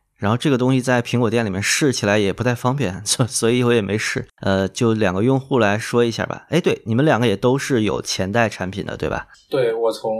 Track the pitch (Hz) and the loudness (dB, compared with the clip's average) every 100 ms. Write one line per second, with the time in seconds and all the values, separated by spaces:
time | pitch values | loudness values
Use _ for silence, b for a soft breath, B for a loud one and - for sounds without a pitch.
0 | _ _ 101 120 160 127 127 131 131 123 | _ _ -2 0 2 2 2 2 2 0
1 | - 120 117 117 110 92 101 - 147 120 | 0 0 2 0 -2 -2 -2 0 0 2
2 | 104 107 98 - 117 120 127 143 101 92 | 2 2 2 0 -2 0 -2 -2 -4 -4
3 | 104 - 120 - 113 123 120 120 98 107 | -4 0 0 0 0 2 4 2 2 -2
4 | - - 110 _ 98 95 95 - 117 110 | -2 -6 -8 _ 0 0 0 0 0 2
5 | 101 92 120 135 135 135 101 104 - 120 | 0 2 2 0 0 2 2 2 0 2
6 | 117 110 104 - - 147 170 - 107 113 | 2 0 -6 -6 -2 0 0 -2 -2 0
7 | 156 113 120 98 123 139 - 127 104 64 | 2 2 2 2 0 0 0 0 0 -2
8 | - - 95 117 110 - 92 98 - - | -4 -4 -2 0 0 -2 -8 -6 -8 -6
9 | 76 - - B _ 135 117 113 113 110 | -4 -6 -10 B _ -2 0 0 -2 -2
10 | 113 | -6